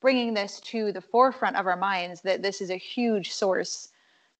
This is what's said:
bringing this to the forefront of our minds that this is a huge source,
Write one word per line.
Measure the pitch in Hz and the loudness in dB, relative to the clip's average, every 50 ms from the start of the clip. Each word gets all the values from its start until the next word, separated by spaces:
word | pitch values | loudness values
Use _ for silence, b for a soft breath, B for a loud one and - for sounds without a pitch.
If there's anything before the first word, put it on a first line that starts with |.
bringing | - 262 262 247 240 233 220 | 2 2 4 4 2 0 0
this | 202 202 196 - - | -2 -2 -4 -8 -14
to | - - - 226 214 208 | -12 -8 -4 -2 -2 -2
the | 196 190 | -4 -6
forefront | - - - 233 254 262 - - 226 196 175 | -4 2 4 6 6 6 4 2 -2 0 0
of | 202 185 | 0 0
our | 190 208 | 0 0
minds | 180 190 196 196 180 175 180 175 165 | 0 0 -2 -2 -2 -4 -6 -8 -6
that | - 190 185 - | -2 -2 0 0
this | 190 196 190 - | 0 -4 -4 -4
is | 202 175 | -6 -6
a | 185 | -6
huge | 185 - - - 247 240 233 220 202 165 - | -8 -8 -8 -4 0 0 2 2 0 -2 -4
source, | - - 214 190 180 180 175 - - - - - _ _ _ _ _ _ _ _ _ | -4 0 0 2 2 0 -2 -4 -6 -12 -14 -18 _ _ _ _ _ _ _ _ _